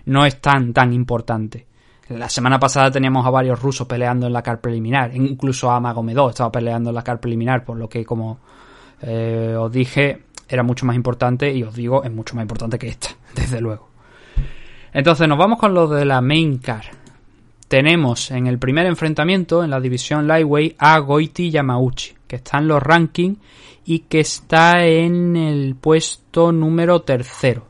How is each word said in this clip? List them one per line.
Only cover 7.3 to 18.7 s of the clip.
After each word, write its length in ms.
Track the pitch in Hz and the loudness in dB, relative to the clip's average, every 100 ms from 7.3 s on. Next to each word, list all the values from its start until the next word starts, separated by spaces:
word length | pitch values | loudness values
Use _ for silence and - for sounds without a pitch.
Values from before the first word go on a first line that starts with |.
| 113 117 127 | -4 -2 -2
por 140 | 123 113 | -4 -12
lo 100 | 113 | -10
que, 160 | 117 | -8
como, 360 | 110 113 110 131 _ - - - - - | -6 -6 -6 -10 _ -20 -20 -20 -20 -14
eh, 520 | - 113 113 113 113 113 | -8 -4 -4 -2 -2 -2
os 160 | 113 | -2
dije, 520 | 127 127 139 143 - _ - - | -2 -2 0 0 -2 _ -20 -6
era 160 | 123 | -2
mucho 240 | 120 123 127 | 0 0 -2
más 80 | 120 | -2
importante, 580 | 123 117 123 123 143 | -2 0 0 0 -2
y 80 | 131 | -2
os 140 | 110 117 | -6 -6
digo, 280 | 120 135 | 0 0
es 80 | 127 | -2
mucho 220 | 110 110 | -8 -10
más 80 | 120 | -8
importante 380 | 107 113 113 117 | -8 -6 -6 -6
que 80 | 113 | -8
esta, 220 | - - - | -10 -12 -14
<laughs> 140 | - 127 | -12 -6
desde 260 | 123 117 | -4 -4
luego. 280 | 117 107 - _ _ - - - - - - - - | -6 -8 -14 _ _ -20 -8 -4 -4 -6 -18 -20 -8
Entonces 360 | 143 156 156 156 | 0 2 4 4
nos 100 | 147 | 4
vamos 220 | 196 233 | 2 2
con 160 | 208 180 | 2 2
lo 120 | 160 | 2
de 160 | 147 | 2
la 160 | 143 131 | 2 2
main 380 | 127 156 156 131 | 2 2 2 -2
card. 280 | 127 110 - - - _ - _ _ _ - | -6 -8 -10 -20 -20 _ -20 _ _ _ 0
Tenemos 640 | 135 147 170 135 113 - | 2 4 4 2 -2 -4
en 160 | 127 123 | -4 -2
el 100 | 123 | -2
primer 300 | 131 | 0